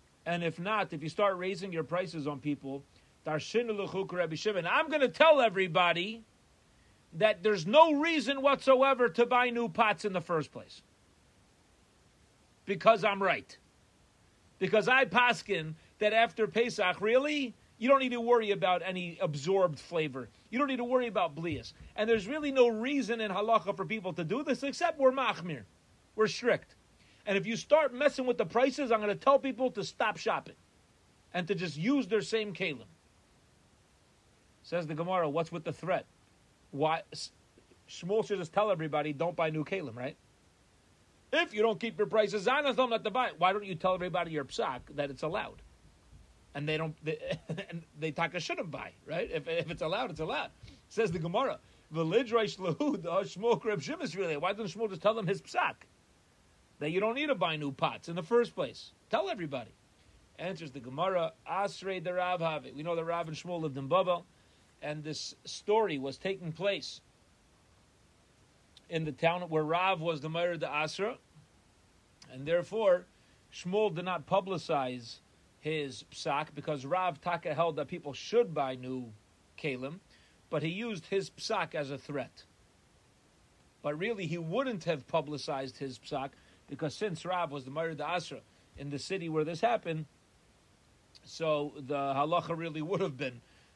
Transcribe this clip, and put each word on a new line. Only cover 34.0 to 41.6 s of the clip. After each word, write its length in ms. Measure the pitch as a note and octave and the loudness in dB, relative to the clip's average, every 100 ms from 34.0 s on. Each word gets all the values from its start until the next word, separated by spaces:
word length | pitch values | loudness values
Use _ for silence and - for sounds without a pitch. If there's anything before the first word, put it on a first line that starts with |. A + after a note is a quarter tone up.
| _ _ _ _ _ _ | _ _ _ _ _ _
Says 240 | - F3 D#3 | -6 -4 -4
the 80 | D3+ | -4
Gemara, 340 | E3+ F#3 D#3 | -2 0 0
"What's 220 | D3+ E3 | 0 -4
with 120 | E3+ | -6
the 100 | - | -8
threat? 320 | C#3+ E3 E3 - _ _ _ _ _ _ | -8 -4 -4 -4 _ _ _ _ _ _
Why, 320 | C#3 D#3 D#3+ - | -2 0 0 -4
S-, 180 | D#3 - - _ _ _ _ - | -14 -14 -16 _ _ _ _ -20
Shmuel 380 | - E3+ A3 - | -12 -2 0 0
should 120 | G3 | -2
just 120 | D#3+ | 0
tell 200 | G3 G#3+ | 0 2
everybody, 420 | F3+ D#3+ D3+ D3+ | 2 0 -2 -2
'Don't 220 | C#3 E3+ E3+ | -2 -2 0
buy 160 | D#3+ | 0
new 120 | D#3 | 0
kalim,' 320 | D3 G3 C#3+ A2+ | -2 -4 -6 -8
right? 220 | D#3 - _ _ _ _ _ _ _ _ _ _ _ | -10 -10 _ _ _ _ _ _ _ _ _ _ _
If 220 | D4+ E4+ | 0 0
you 80 | G#3+ | 2